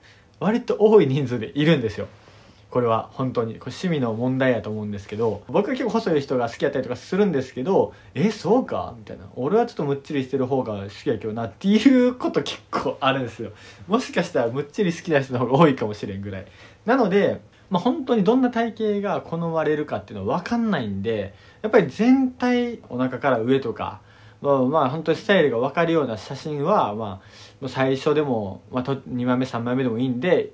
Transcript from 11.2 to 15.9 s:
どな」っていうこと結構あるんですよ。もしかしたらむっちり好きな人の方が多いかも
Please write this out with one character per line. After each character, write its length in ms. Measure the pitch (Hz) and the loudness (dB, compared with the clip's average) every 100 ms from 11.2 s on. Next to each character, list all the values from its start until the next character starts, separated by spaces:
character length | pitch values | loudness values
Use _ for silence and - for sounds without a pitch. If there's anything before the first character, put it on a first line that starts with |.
| 110 | -4
ど 60 | |
な」 140 | 110 113 | -6 -8
っ 20 | |
て 160 | - 196 | -2 2
い 400 | 214 262 254 247 | 6 6 6 4
う 80 | 254 | 0
こ 140 | 339 | -2
と 140 | - | -2
結 160 | - - - | -4 -8 -8
構 260 | - - - | -4 -4 -2
あ 100 | 135 | 0
る 100 | 135 | 0
ん 20 | |
で 60 | 120 | -4
す 120 | - | -8
よ。 100 | 107 - - - - | -12 -12 -20 -20 -2
も 120 | 226 | -2
し 140 | - | 0
か 100 | 202 | -2
し 80 | 175 | 0
た 120 | 143 | 0
ら 40 | 117 | 0
む 120 | 131 | -2
っ 40 | 143 | -6
ち 180 | - | -2
り 100 | 185 | -2
好 80 | 165 | -2
き 100 | - | 0
な 80 | 143 | 0
人 140 | 131 | 0
の 60 | 123 | -2
方 80 | 120 | 2
が 60 | |
多 140 | 135 156 | 6 6
い 80 | 131 | 4
か 120 | |
も 60 | 110 | -4